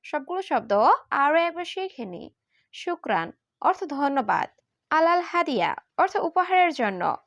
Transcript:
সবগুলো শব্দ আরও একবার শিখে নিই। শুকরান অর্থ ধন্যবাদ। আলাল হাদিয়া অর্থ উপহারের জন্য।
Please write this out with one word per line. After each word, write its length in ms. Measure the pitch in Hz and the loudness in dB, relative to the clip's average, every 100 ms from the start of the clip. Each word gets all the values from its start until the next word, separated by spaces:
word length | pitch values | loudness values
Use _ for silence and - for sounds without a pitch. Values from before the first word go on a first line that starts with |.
সবগুলো 400 | - 302 277 370 | -6 -8 -6 -8
শব্দ 300 | 381 254 226 202 254 508 - | -2 -4 0 2 4 4 0
আরও 260 | 285 285 320 | 0 2 2
একবার 280 | 339 330 | 0 -4
শিখে 400 | 349 381 381 - | -10 -8 -8 -8
নিই। 240 | 208 175 - _ _ _ _ | -14 -12 -16 _ _ _ _
শুকরান 600 | - - 339 - 185 165 - _ _ | -12 -8 -6 -2 -2 -2 -12 _ _
অর্থ 240 | - 381 | 0 0
ধন্যবাদ। 640 | 339 277 285 277 214 165 - _ _ _ _ | -4 -2 0 0 0 -2 -2 _ _ _ _
আলাল 300 | 311 330 349 | 2 4 2
হাদিয়া 560 | 339 349 330 240 165 - _ - | 0 -2 0 0 -2 -4 _ 0
অর্থ 180 | 370 - | 0 0
উপহারের 560 | 339 370 359 370 349 | 0 0 2 4 4
জন্য। 440 | 277 214 185 165 - | 2 -4 0 -2 -4